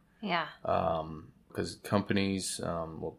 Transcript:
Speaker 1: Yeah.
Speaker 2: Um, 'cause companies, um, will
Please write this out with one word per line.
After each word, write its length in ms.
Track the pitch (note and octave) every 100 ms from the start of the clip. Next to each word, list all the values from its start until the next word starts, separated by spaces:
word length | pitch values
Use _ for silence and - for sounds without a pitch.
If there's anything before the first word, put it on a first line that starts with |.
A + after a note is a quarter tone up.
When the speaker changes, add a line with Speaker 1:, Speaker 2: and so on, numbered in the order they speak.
| _ _
Speaker 1:
Yeah. 260 | G#3 E3+ D3+ -
Speaker 2:
Um, 640 | - F#2+ F2 E2 D#2 D#2 - - -
'cause 240 | - F2 E2+
companies, 760 | - G#2 - G2+ G2 F#2+ F2+ -
um, 360 | F2+ E2+ D#2+ D#2
will 180 | D#2